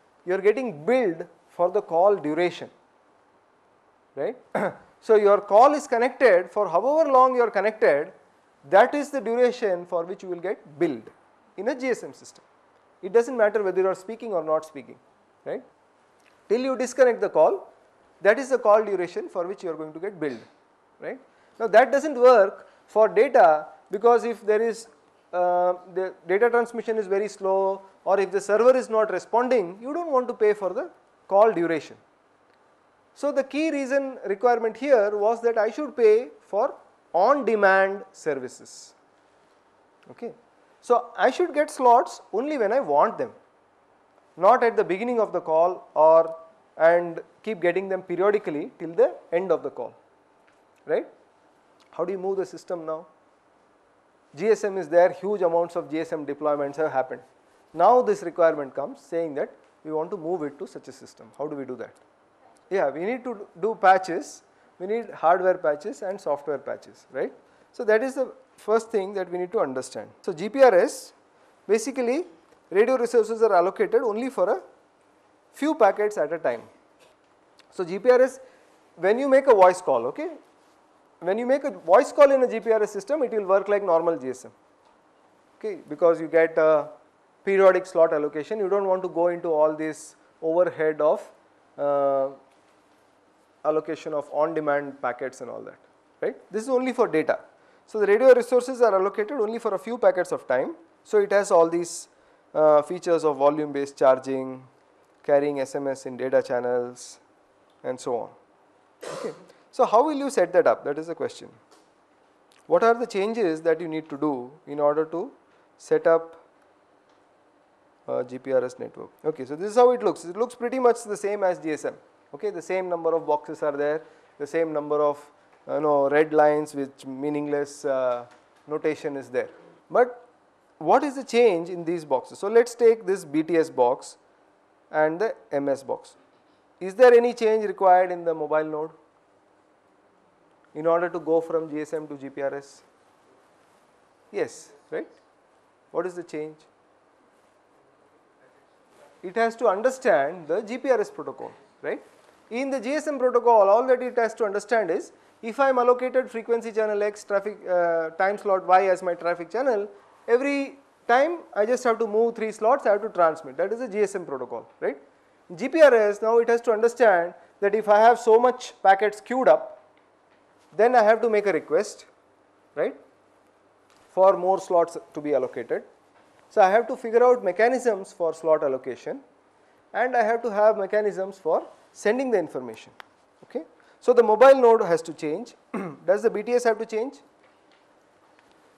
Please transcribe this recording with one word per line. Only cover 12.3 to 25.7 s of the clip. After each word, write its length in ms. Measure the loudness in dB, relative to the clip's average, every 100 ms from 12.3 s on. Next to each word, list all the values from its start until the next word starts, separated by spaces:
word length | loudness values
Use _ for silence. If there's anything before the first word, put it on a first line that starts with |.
| -20 _ _ _ _ _ _
It 100 | -2
doesn't 240 | 0 0 0
matter 260 | 0 0
whether 200 | -2 0
you 60 | 0
are 60 |
speaking 380 | -2 -8 -14 -6
or 100 | -6
not 220 | -2 -2
speaking, 320 | -4 -16 -18 -20 _ _ _ _
right? 180 | -12 -12 -12 _ _ _ _ _ _ _ -4
Till 120 | -2
you 160 | -2 -4
disconnect 440 | -2 2 2 2
the 80 | 0
call, 400 | 4 4 2 -8 _ _ _ _ _
that 160 | 0 0
is 100 | 0
the 100 | 0
call 260 | 4 4
duration 440 | 2 -4 -6 -8 -10
for 180 | -8 -8
which 160 | -8
you 80 | -10
are 60 | -10
going 160 | -12
to 80 | -12
get 180 | -12 -8
billed, 220 | -8 -8 -16 _ _ _ _ _
right? 220 | -14 -14 _ _ _ -8
Now 80 | 4
that 240 | 6 6
doesn't 260 | 2 -2 4
work 480 | 8 8 6 -2 -18 _ _
for 200 | 2 4
data, 600 | 4 4 6 6 4 -2 -18 _
because 340 | 0 2 2
if 200 | 0 -6 -2
there 160 | 0
is, 260 | -2 -6 -14 _ _ _ _
uh, 420 | -2 0 2 0